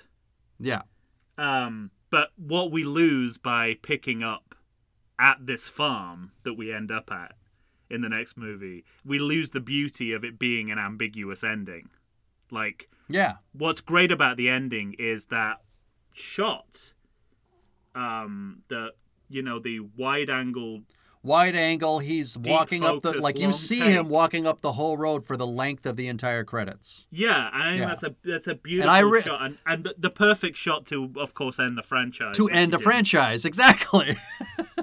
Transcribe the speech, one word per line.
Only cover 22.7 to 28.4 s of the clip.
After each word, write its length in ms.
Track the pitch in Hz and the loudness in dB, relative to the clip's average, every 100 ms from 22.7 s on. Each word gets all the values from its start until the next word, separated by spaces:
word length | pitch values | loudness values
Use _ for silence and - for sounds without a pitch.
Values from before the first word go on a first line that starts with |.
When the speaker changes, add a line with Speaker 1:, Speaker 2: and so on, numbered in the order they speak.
| 175 165 | 2 0
Speaker 1:
up 160 | 147 | 0
the, 60 | 165 | -2
Speaker 2:
focus, 140 | 147 | 0
Speaker 1:
like, 140 | 143 139 | 0 2
you 60 | 190 | 0
Speaker 2:
long 80 | |
Speaker 1:
see 260 | 196 - 240 | 2 0 2
Speaker 2:
take. 100 | 226 | 4
Speaker 1:
him 200 | 185 156 | 4 4
walking 360 | 156 165 170 160 | 4 4 2 0
up 160 | 156 | 0
the 120 | 151 | -2
whole 220 | 120 160 151 | -2 -2 0
road 300 | 156 147 117 | 0 -2 -4
for 100 | 127 | -4
the 120 | 123 | -4
length 400 | 120 139 135 135 | -2 -2 -2 -6
of 80 | 117 | -6
the 120 | 123 | -6
entire 360 | 117 123 117 | -4 -2 -2
credits. 640 | 107 117 98 - - - - | -2 -4 -6 -8 -16 -16 -14
Speaker 2:
Yeah, 400 | 165 226 151 113 | -2 0 2 0
and 120 | 135 | -2
I 60 | 165 | -2
think 80 | 185 | -2
Speaker 1:
Yeah. 60 | 175 | -2
Speaker 2:
that's 160 | 170 | -4
a, 120 | 165 - | -8 -8
that's 240 | 175 165 | -6 -6